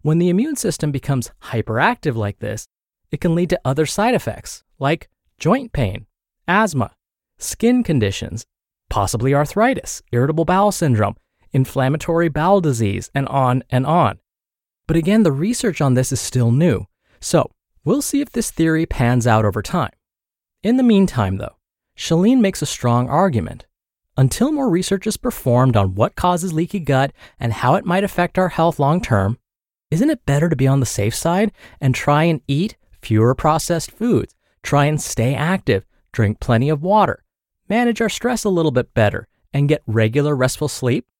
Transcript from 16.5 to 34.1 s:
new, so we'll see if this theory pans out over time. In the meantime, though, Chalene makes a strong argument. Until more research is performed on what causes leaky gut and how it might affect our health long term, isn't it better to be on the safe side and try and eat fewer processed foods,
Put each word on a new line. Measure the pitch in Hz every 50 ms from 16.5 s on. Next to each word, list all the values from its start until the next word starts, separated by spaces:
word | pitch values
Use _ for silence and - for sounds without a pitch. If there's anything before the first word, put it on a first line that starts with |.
new, | 117 139 170 175 113 - 98 _ _ _ _ _ _ _
so | - - - 160 - - _ _ _ _ _ _ _
we'll | 147 226 294
see | 285 - - 277
if | 294 -
this | - 240 220 -
theory | - - 160 160 160 156 165
pans | - - - 123 117 123 123 113
out | 120 110 110 110
over | 104 92 101
time. | - - - 175 135 - _ _ _ _ _ _ _ _ _ _ _ _ _ _
In | - 208 247
the | 262 254
meantime, | 240 214 196 196 180 - 117 104 95 95
though, | 92 - 110 _ _ _ _ _ _ _ _ _
Chalene | - - - 165 170 185 226 262 262
makes | 214 196 190 -
a | 151
strong | - - - - 120 117 120 123 123
argument. | 135 156 196 190 139 110 82 - - - - _ _ _ _ _ _ _ _ _ _
Until | - 135 127 - - 233 294
more | 311 285 269 240
research | 165 180 185 - 196 190 -
is | 220 -
performed | - - 247 - - - 135 120 123 131 135 117
on | 107 98 95 92
what | 101 117 123 _
causes | - - 180 180 170 175 190 160
leaky | 156 175 - - 202
gut | 156 143 139 131 135 139 - _ - - _ _
and | - 117 107
how | - - 123 151
it | 196 -
might | 180 175 190 202
affect | 190 - - 175 175 -
our | 185 185 175
health | - - 165 170 156
long | - 139 139 160 185
term, | 233 - 120 101 95 98 123 _ _ _ _ _ _ _ _ _ _ _
isn't | 151 165 254 311
it | 311 - _
better | - 139 143 160 175
to | 156
be | 127 135
on | 131 135 139
the | 127
safe | - - - 104 110 -
side | - - 165 170 190 220 208 - _ - - - -
and | - 131 127
try | - - - 147 147 160
and | 170 165 - _
eat | - 139 147 185 220 - _ _ _ - _
fewer | - - 110 107 113 120 135
processed | - - 156 156 160 - - 175 165 - -
foods, | _ _ 220 247